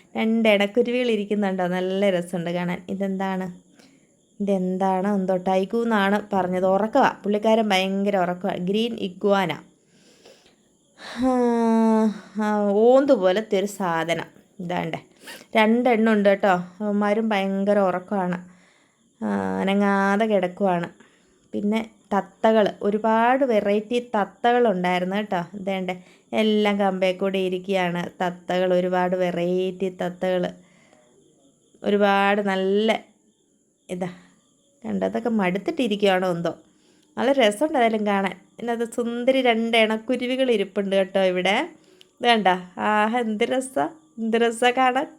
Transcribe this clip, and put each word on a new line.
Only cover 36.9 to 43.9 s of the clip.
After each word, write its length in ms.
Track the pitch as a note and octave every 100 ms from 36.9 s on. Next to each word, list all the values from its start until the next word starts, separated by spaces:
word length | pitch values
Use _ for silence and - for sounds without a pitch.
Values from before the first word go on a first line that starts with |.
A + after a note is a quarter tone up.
| _ _ -
നല്ല 140 | A#3
രസമുണ്ട് 460 | C#4 G#3+ G#3 D4+ D4+
അതെല്ലാം 260 | A#3 A3 G#3
കാണാൻ. 300 | G3 G3 - _ -
ഇതിനകത്ത് 280 | A#3 A#3 A#3 B3
സുന്ദരി 420 | A#3 A#3+ B3 C4 B3
രണ്ട് 280 | A3+ A3+ A3+
ഇണക്കുരുവികൾ 640 | A3 A3 A3 B3+ B3 C4 C4 A3
ഇരിപ്പുണ്ട് 380 | F#3+ G#3+ G3 G3
കേട്ടോ 220 | F#3+ G3 F#3
ഇവിടെ. 240 | F3+ F#3 A3 E4+ - _ _ _ _
ഇത് 80 | A#3+
കണ്ടോ? 240 | A3+ F#3 F#3 F3+ - G#3
ആഹാ, 300 | G#3+ G#3+ B3 A3+
എന്ത് 180 | G#3+ A#3+
രസാ, 320 | B3+ C4 C#4 D4+